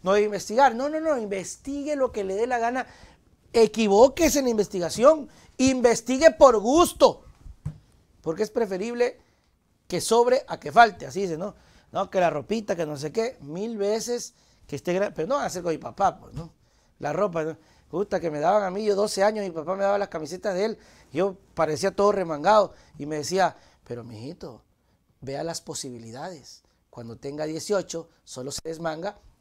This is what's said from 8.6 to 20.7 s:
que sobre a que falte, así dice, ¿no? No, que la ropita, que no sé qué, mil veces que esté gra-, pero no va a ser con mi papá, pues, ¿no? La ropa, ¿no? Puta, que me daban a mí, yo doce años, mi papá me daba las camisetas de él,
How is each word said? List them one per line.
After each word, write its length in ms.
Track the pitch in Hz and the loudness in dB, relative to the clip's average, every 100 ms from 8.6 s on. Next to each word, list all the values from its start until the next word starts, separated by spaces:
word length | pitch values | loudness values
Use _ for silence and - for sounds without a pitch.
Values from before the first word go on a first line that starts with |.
| 208 185 226 240 240 - _ _ _ _ _ _ - | -2 -4 -4 -2 -2 -4 _ _ _ _ _ _ -8
que 120 | 175 | -6
sobre 440 | - 226 240 262 - | 2 2 4 2 -2
a 100 | 175 | -10
que 140 | 147 | 2
falte, 340 | 175 233 185 139 | 6 6 4 -10
así 160 | 147 | -6
dice, 140 | 190 156 | -4 -4
¿no? 180 | 196 - _ _ _ | -8 -12 _ _ _
No, 200 | 175 196 | -8 -4
que 100 | 190 | 0
la 100 | 170 | 2
ropita, 440 | 151 117 220 214 | 0 -4 -4 -4
que 120 | 175 151 | -4 -4
no 100 | 147 | -6
sé 160 | 151 | -6
qué, 240 | 214 233 - | -4 -4 -6
mil 360 | 143 170 220 220 | -12 -8 -8 -4
veces 580 | 196 220 226 240 - _ _ _ - | -2 -2 -4 -8 -8 _ _ _ -12
que 100 | 143 | -8
esté 220 | - 180 | -4 -2
gra-, 140 | 208 | -2
pero 140 | 180 165 | -4 -4
no 80 | 277 | -2
va 80 | |
a 60 | 214 | -4
ser 120 | 175 | -6
con 100 | 175 | -6
mi 60 | 151 | -6
papá, 400 | 120 - 190 - | -6 -2 0 -2
pues, 160 | - | -10
¿no? 180 | 127 165 _ _ _ _ - | -16 -16 _ _ _ _ -10
La 140 | 143 | -6
ropa, 320 | 156 202 165 | -2 -2 -2
¿no? 120 | 156 156 _ _ _ | -6 -8 _ _ _
Puta, 300 | 165 208 185 | -8 -4 -4
que 100 | 165 | -4
me 100 | 151 | -2
daban 220 | 156 208 | 2 2
a 80 | 196 | 0
mí, 140 | 190 | -2
yo 100 | 214 | 0
doce 280 | 196 208 185 | 0 0 0
años, 220 | 202 220 | 0 0
mi 60 | 196 | -6
papá 260 | 160 151 190 | -6 -6 -2
me 60 | |
daba 160 | 196 202 | 0 0
las 100 | 190 | -4
camisetas 460 | 170 151 185 214 | -8 -10 -8 -6
de 100 | 180 | -2
él, 140 | 220 | -2